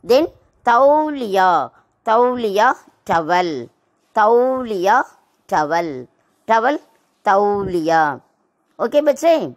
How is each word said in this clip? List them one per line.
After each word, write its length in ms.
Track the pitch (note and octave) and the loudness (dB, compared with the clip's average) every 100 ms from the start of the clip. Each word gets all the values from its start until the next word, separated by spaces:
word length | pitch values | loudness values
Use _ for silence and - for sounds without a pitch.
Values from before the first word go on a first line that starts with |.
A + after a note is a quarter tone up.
Then 260 | E3+ B3+ D#4+ _ _ _ | 2 0 0 _ _ _
tauliya. 1040 | - A#3 C#4 D4+ D#4 C#4+ A3+ F#3+ F#3 E3 B2 _ _ _ A3+ | 0 2 4 4 0 -6 -4 0 2 0 -2 _ _ _ -2
Tauliya, 680 | A3+ B3 B3 A3 G3 A#3 - _ _ | 2 2 -2 -4 0 0 0 _ _
towel. 640 | - E3+ D#3 F3+ F3+ C#3 A#2+ _ _ _ _ - | -4 -4 0 -2 0 -6 -12 _ _ _ _ 0
Tauliya, 880 | G#3+ A#3+ B3+ C4 A#3+ G3 F#3 A#3+ - _ _ _ - | 2 2 2 -4 -6 -2 0 0 -2 _ _ _ -4
towel. 640 | F3 D3+ E3+ E3+ C3 A#2+ _ _ _ - | -4 -2 -4 -4 -10 -16 _ _ _ -2
Towel, 320 | A3+ A#3 D4+ _ _ _ _ | 0 0 -4 _ _ _ _
tauliya. 960 | - G3 G3+ G3+ F#3+ F3 D#3+ E3 D#3 B2 _ _ _ _ _ - | 0 2 2 -2 -4 -4 0 0 0 -4 _ _ _ _ _ -8
Okay, 220 | A3+ D4 | -2 0
bache? 540 | D4+ C#4 D#4+ D#4+ E3 | 0 0 0 0 -2